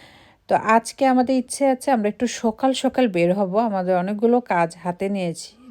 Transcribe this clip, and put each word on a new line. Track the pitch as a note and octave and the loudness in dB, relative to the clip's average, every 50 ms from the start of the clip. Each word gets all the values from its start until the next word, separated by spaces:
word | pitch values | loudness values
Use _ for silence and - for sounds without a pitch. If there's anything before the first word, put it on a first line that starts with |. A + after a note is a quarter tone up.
| - - - - - - _ _ _ - | -20 -20 -20 -20 -20 -20 _ _ _ -2
তো | G3 | -2
আজকে | - - G3+ A3 A#3 - - - - C4+ | 0 2 2 2 2 2 -2 -4 0 2
আমাদের | C4 B3+ B3+ B3+ B3+ C4+ | 2 4 2 2 2 0
ইচ্ছে | B3+ B3 - - - C#4 | -2 -2 -4 -4 -2 0
আছে | C4+ C4 B3+ - D4 | 0 0 0 0 0
আমরা | C4+ A3+ G#3 G#3 | 0 0 0 -2
একটু | G#3+ - B3 | -2 -2 -4
সকাল | A#3 - - - A3 A3 - - C4+ B3+ | -4 -4 -4 -4 -4 -2 0 0 0 0
সকাল | - - B3+ - - B3+ A3+ | 0 -2 -2 0 0 0 2
বের | F3+ F3 E3+ F3 F#3 | 2 2 2 2 2
হব, | G3+ G3+ F#3 F#3 | 0 -2 -2 0
আমাদের | G#3+ A#3+ A3+ G3+ F#3+ F#3 F3+ F#3 | 0 0 0 -2 -2 0 0 0
অনেকগুলো | F3 F3+ F#3+ G#3 G3+ A3+ A#3 A#3+ B3 | 0 0 -2 -2 0 2 2 2 2
কাজ | A#3+ - G3+ F3 E3+ E3 - | 2 0 0 0 0 0 -2
হাতে | - - F3+ F3 - G3 G3 | -6 -8 -6 -6 -4 -4 -4
নিয়েছি, | G3+ G3 F3+ E3+ D#3+ - - - - _ B3+ C4 | -2 -2 -4 -4 -6 -8 -12 -18 -20 _ -20 -14